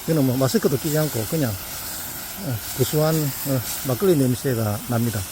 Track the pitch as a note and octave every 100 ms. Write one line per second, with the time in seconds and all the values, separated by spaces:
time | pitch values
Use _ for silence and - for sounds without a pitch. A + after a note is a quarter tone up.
0 | - D#3+ C3 B2 C3 A3+ F#3+ C#3 D#3+ D3+
1 | D#3 A#2+ G#2 E3 B2+ G2+ - - - -
2 | - - - - F#3 A2+ - - B2 D3+
3 | D#3 D#3+ D3 - C#3+ C3+ - - C#3 A#2+
4 | G3 D#3+ B2+ B2 C#3+ A#2 G#2+ G#2 - A#2
5 | A#2 G#2 F#2